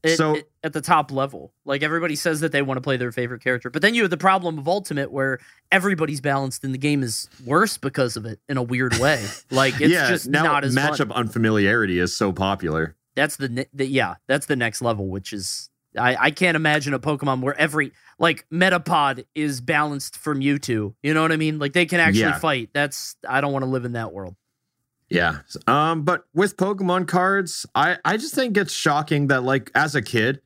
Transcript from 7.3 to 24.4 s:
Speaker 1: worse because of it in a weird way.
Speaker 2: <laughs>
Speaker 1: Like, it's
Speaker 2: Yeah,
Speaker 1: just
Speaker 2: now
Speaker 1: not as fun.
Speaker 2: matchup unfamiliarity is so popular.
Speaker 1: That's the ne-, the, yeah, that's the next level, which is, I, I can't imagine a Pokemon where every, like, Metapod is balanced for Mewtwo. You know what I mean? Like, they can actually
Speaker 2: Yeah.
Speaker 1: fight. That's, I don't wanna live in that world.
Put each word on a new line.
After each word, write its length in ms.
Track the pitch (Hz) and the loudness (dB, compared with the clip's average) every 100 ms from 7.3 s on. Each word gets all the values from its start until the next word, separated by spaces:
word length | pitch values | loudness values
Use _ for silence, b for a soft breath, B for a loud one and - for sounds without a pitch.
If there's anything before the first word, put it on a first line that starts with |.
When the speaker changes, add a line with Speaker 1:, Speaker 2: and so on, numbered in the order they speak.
| - | -14
Speaker 1:
worse 320 | 123 151 208 - | 0 2 2 -2
because 400 | 139 139 127 113 | -6 -2 -2 -2
of 80 | 107 | -10
it 140 | 104 - | -14 -6
in 80 | 135 | -4
a 60 | |
weird 360 | 120 123 127 113 | -2 -2 0 2
way. 260 | 135 143 101 - | 2 2 -2 -12
Speaker 2:
<laughs> 120 | _ | _
Speaker 1:
Like, 240 | 131 135 127 | 2 4 4
it's 120 | 151 | 4
Speaker 2:
Yeah, 160 | 170 135 | 4 2
Speaker 1:
just 180 | 139 127 | 0 0
Speaker 2:
now 160 | 147 | 0
Speaker 1:
not 200 | 156 147 | 2 2
as 100 | 135 | 2
fun. 180 | 127 147 | 2 2
Speaker 2:
matchup 200 | 147 127 | 0 -2
unfamiliarity 840 | - 113 117 110 107 98 117 104 87 | -2 -2 0 2 4 4 2 2 2
is 180 | 87 - | 0 0
so 160 | 104 | 0
popular. 640 | 92 98 98 85 78 80 - _ | 0 -2 0 -2 -2 -4 -6 _
Speaker 1:
That's 220 | - 151 - | -2 -2 -2
the 120 | 135 | -6
ne-, 160 | 117 135 | -4 -8
the, 120 | 135 135 | -6 -2
yeah, 280 | 135 98 85 - | 0 -2 -6 -2
that's 200 | 143 - | -2 0
the 100 | 139 | -2
next 240 | 117 - | -2 -2
level, 240 | 120 107 95 | -2 -2 -4
which 240 | 95 95 | -6 -8
is, 340 | 104 90 - - _ _ - | -10 -8 -10 -12 _ _ -2
I, 180 | 123 127 | 0 2
I 120 | 143 | 0
can't 240 | 151 180 160 | 2 0 2
imagine 380 | 156 151 139 | 2 2 0
a 40 | 135 | -2
Pokemon 400 | 151 143 143 131 | -2 -2 0 0
where 160 | 127 143 | -2 0
every, 340 | 151 151 139 b b b | 0 0 -4 b b b
like, 280 | 170 147 - | 0 0 -4
Metapod 760 | 165 185 180 156 165 143 127 - | 0 2 2 2 2 2 -2 -10
is 260 | 156 151 131 | -4 -4 -4
balanced 560 | 120 151 151 143 - - | -2 0 0 -4 -8 -10
for 180 | - | -4
Mewtwo. 600 | 143 139 139 - 113 104 - | 0 2 0 0 -2 -4 -6
You 100 | 143 | -2
know 60 | 156 | 0
what 120 | 160 | 2
I 40 | 160 | 0
mean? 220 | 156 151 | 0 -2
Like, 140 | 143 | -2
they 100 | 175 | 0
can 160 | 170 175 | 2 4
actually 200 | 165 101 | 4 4
Speaker 2:
Yeah. 180 | 104 - | 2 0
Speaker 1:
fight. 320 | 160 135 113 | 0 -2 -2
That's, 440 | 143 143 - - - - | -2 -2 -4 -12 -12 -2
I 120 | 131 | -2
don't 100 | 143 | 0
wanna 140 | 135 131 | -2 -2
live 180 | 131 | -2
in 80 | 120 | -4
that 200 | 120 110 | -6 -8
world. 220 | 90 92 95 | -10 -14 -16